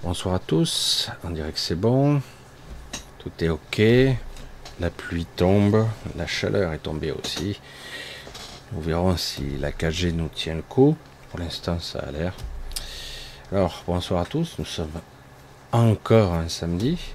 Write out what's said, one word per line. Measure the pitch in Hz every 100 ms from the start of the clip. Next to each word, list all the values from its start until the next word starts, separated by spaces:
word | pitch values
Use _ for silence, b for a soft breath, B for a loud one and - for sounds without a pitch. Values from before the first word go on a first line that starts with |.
Bonsoir | 85 85 95 92
à |
tous, | - 160 165 - - - - -
on | 90
dirait | 82 78
que | 78
c'est | - 82
bon, | 107 127 143 147 135 B B - - - - - - -
tout | - -
est | 82
ok, | 80 - - 107 120 131 123 - - - - - -
la | 87
pluie | - - 85 82 -
tombe, | 90 101 101 107 113 110 - -
la | 85
chaleur | - 98 101 92
est | 78
tombée | - 78 78
aussi. | 67 - - 87 101 B B B B B B B B B B -
Nous | 80
verrons | 80 82 90 85
si | - - 69 69
la | 71
quatre | - 80
G | 82 90
nous | 82 80
tient | - - 80
le |
coup, | - - 139 160 - - -
pour | 87
l'instant | 85 - - 85
ça | - -
a | 69
l'air. | 71 85 - - - - B B B B B B B B
Alors, | 95 90 - -
bonsoir | 87 87 90
à | 87
tous, | 151 165 -
nous | 76
sommes | - 80 80 - - - - - - -
encore | 120 117 104 - 113 101
un | 85 82
samedi. | - 85 85 117 175 -